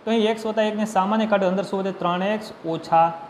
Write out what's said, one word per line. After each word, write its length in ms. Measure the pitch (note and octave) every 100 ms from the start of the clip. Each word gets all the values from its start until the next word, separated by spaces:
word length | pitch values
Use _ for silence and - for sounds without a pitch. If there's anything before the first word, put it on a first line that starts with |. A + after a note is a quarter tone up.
તો 60 | -
અહીં 180 | A3+ G#3+
એક્સ 180 | A3 A3+
વત્તા 160 | A3
એકને 220 | G#3+ G#3+
સામાન્ય 420 | G#3+ F#3+ F#3+ A3 A3
કાઢો, 200 | G3+ F#3
અંદર 180 | F#3+
શું 140 | F#3 G3
વધે? 140 | F#3+
ત્રણ 300 | F#3 F3+ F3+
એક્સ 300 | F#3+ G#3+ - - E3
ઓછા 460 | E3 - E3 E3 E3+